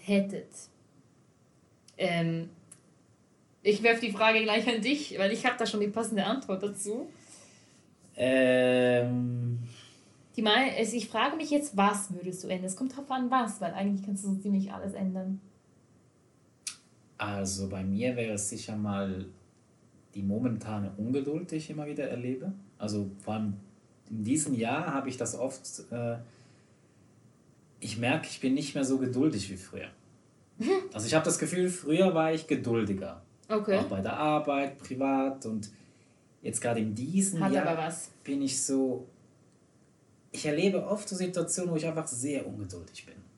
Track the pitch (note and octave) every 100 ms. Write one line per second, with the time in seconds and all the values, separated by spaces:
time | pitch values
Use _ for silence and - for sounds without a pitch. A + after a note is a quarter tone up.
0 | - G3+ G3 E3 - - - _ _ _
1 | _ _ _ _ _ _ _ _ - -
2 | F#3 E3+ E3 E3 E3 - - - _ _
3 | _ _ _ _ _ _ G#3 G#3 A3+ A3+
4 | A#3 G3 A3 A3 A3 G#3+ B3+ A3+ A3+ D4
5 | - - G3 A3+ B3 B3 A3 G#3+ G#3 A3+
6 | A3+ G#3+ F#3 C4 - F#3 G3+ G3 G3+ A3+
7 | E4+ - - - - - - - _ _
8 | - - B2+ C3 B2+ B2+ B2+ B2+ B2 B2
9 | B2 B2 B2 B2 A#2+ A#2+ A#2+ - - -
10 | - - _ - G#3+ A3 C4 - A3 A#3
11 | - A3 C4 D#4+ D4 D4 - G3+ G3 G#3
12 | - F3 F3+ F3+ - F#3 F#3 - C4 -
13 | - C4 B3 C4 A3 - E3+ F#3 G3+ G3
14 | - G3 G3 F#3+ G#3 G3 G3 F#3+ G3 G3
15 | F#3+ F#3 F#3 F#3+ - - _ _ _ _
16 | _ _ _ _ _ _ - - _ _
17 | _ - G#2 G2+ F#2+ G2 F#2+ F#2+ F#2+ G2
18 | B2+ A#2+ A2+ G2+ - G#2+ - G#2+ G#2 G2
19 | G2 F#2 G2 - _ _ _ _ _ _
20 | _ G2+ G2 G#2+ B2+ G#2+ G#2+ G#2 G2 G2+
21 | A2+ C#3 C#3 D#3 F3 D#3 D#3 D3+ D3 C#3+
22 | C3+ B2 B2 C3 F3+ - - - G#2+ G#2
23 | G2 - - G#2+ G#2+ G2 - - _ _
24 | - A2+ G#2+ D#3 D3+ A#2+ A2+ C#3+ D#3+ C3+
25 | C3 - A2+ A2 C3 - - - - A#2+
26 | A#2+ A#2 - - - - _ _ _ _
27 | - _ - _ _ _ _ - - G#2
28 | A#2+ D#3+ - - C3 C#3 - D3+ C3 C3
29 | B2+ B2 D3+ G#2+ F#2 F#2+ - - - -
30 | - - _ _ _ - A#3+ F#4+ - -
31 | - G#3+ - - D3+ F3+ F3+ F3 C#3 D#3+
32 | F#3+ D#3+ D#3+ D#3+ - C3+ B2 A#2 G2+ F#2+
33 | - - - _ - G#3+ G#3 F#3+ - -
34 | - - D3+ D3+ C#3+ C#3 C#3 - - B2+
35 | C3+ C3+ C3+ C3+ A2+ A2 F#2+ - - -
36 | _ _ _ _ - - A#2+ A2+ A2 G#2+
37 | C3+ G3 F#3+ E3 F#3+ - E3 E3 D#3+ E3+
38 | - - - C#3 C3+ - - C3+ C3 B2
39 | - - _ _ _ _ _ _ _ _
40 | _ _ _ - D3+ D3 F#3+ F#3 - G#3
41 | - F#3 F3+ F3 E3 - F3 D#3+ D#3+ D#3
42 | D3+ A#2+ C#3 C3+ G#2+ G#2 F#2 F2 E2+ -
43 | - - -